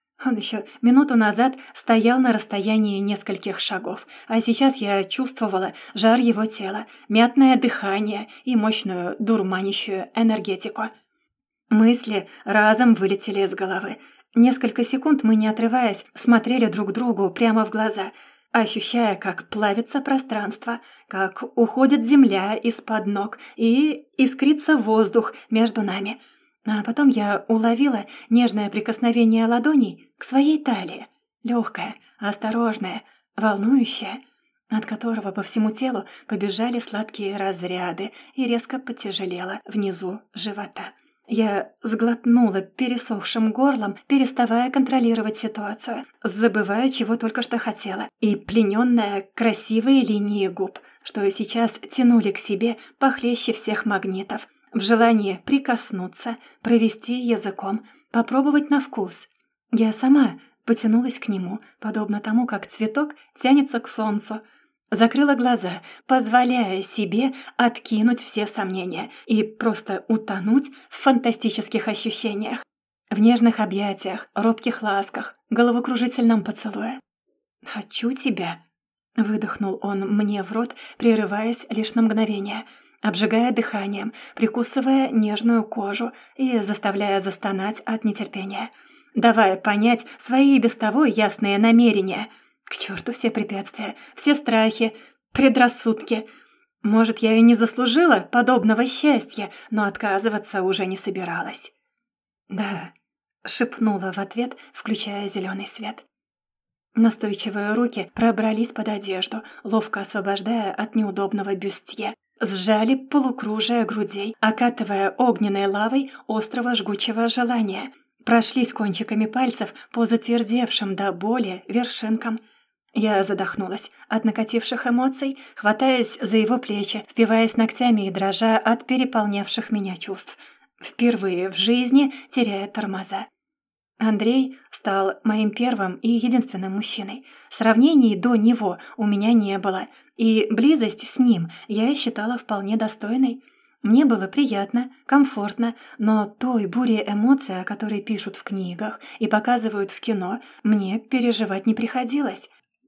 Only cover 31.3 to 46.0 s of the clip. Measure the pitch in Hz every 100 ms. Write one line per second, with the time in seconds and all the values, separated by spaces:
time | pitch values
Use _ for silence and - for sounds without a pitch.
31.3 | _ 233 240 220 - 214 226 _ _ 208
32.3 | 202 214 226 233 214 190 180 - _ _
33.3 | - 214 202 208 269 233 - 196 226 -
34.3 | _ _ _ _ 220 - 214 233 226 202
35.3 | 196 196 233 214 214 262 254 - - -
36.3 | 202 202 196 233 240 233 208 214 - 196
37.3 | 202 196 185 175 180 180 175 202 - -
38.3 | - 247 233 - 262 - 233 202 196 185
39.3 | 180 185 208 - 214 202 180 185 208 -
40.3 | - 214 202 202 - - - _ _ -
41.3 | 226 220 202 - _ 226 220 233 233 240
42.3 | 240 233 190 190 - 254 240 - 208 -
43.3 | 233 220 220 269 254 208 - - 277 262
44.3 | - 240 233 247 269 262 262 233 226 214
45.3 | 214 220 214 208 220 - 226